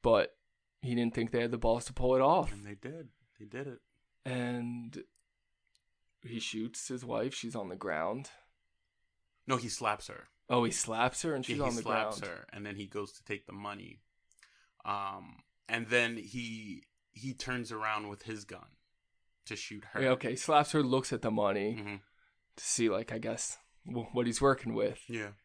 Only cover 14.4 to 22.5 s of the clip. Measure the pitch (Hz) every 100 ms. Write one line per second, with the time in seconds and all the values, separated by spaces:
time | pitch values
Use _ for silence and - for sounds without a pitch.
14.4 | - _ _ _ - 101 98 98 - -
15.4 | _ _ - 113 110 120 117 113 104 123
16.4 | 117 113 107 82 _ _ _ 110 131 127
17.4 | 131 127 110 110 110 107 104 101 110 107
18.4 | 95 95 - _ _ _ _ _ _ _
19.4 | - 107 - 104 - - 135 131 120 127
20.4 | - 151 151 156 131 131 127 120 117 110
21.4 | 101 101 104 113 104 101 _ _ _ _
22.4 | _